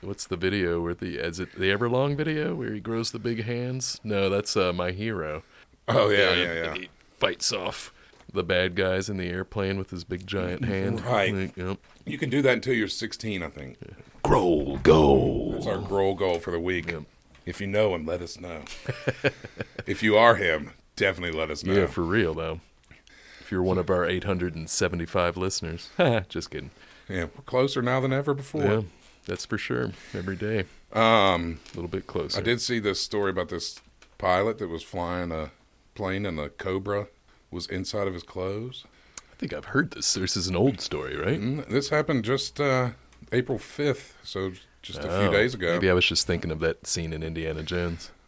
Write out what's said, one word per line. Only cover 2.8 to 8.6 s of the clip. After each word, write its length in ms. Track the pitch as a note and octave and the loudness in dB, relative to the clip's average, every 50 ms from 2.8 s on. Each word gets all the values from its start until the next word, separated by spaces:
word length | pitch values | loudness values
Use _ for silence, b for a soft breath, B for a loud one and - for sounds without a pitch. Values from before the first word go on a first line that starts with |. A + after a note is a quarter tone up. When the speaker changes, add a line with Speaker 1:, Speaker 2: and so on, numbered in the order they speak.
| G#2 - A2+ A2+ A#2 - | -6 -4 -2 -2 -2 -4
Speaker 1:
the 80 | - A2+ | -6 -4
big 240 | G#2+ A#2+ A#2+ A2 A2 | -4 -2 -2 -2 -2
hands? 540 | A2 A#2+ A#2+ B2 B2 B2+ C3 B2 - - - _ | -4 -4 -4 -4 -4 -4 -4 -4 -6 -6 -6 _
No, 260 | A2 G#2 G2 G2 G2 | -2 0 2 2 2
that's, 260 | G2 G2+ G2+ - - | 2 0 0 0 2
uh, 160 | G#2+ F#2+ F2+ F2 | 2 2 2 2
My 180 | F2 F2+ F2+ | 0 -2 -2
Hero. 520 | F#2 F#2+ G#2 A2+ A2 F#2 D#2+ D#2 D2+ D#2 - B B B B B B _ _ - | -2 -2 -4 -4 -4 -4 -4 -4 -6 -8 -10 B B B B B B _ _ 2
Speaker 2:
Oh, 220 | A2+ - G#2+ G#2 | 4 4 6 6
yeah, 200 | G#2 G2+ G2+ F#2 | 6 6 6 6
Speaker 1:
And 100 | F2+ F2+ | 4 4
Speaker 2:
yeah, 120 | F2 E2+ E2 | 2 0 0
yeah. 200 | E2 E2 D#2+ D2+ | -2 -4 -4 -4
Speaker 1:
he 140 | D2 - - - _ - _ _ _ | -6 -10 -12 -16 _ -20 _ _ _
fights 340 | - F#2+ F2+ - - - | 0 0 0 2 0 0
off 400 | A2+ G2 F2+ F#2 - - - - B B B B B B B B | 0 0 -4 -4 -6 -6 -10 -12 B B B B B B B B
the 120 | - G2 F#2 | -2 -2 0
bad 320 | E2+ F#2+ F2+ | 2 4 4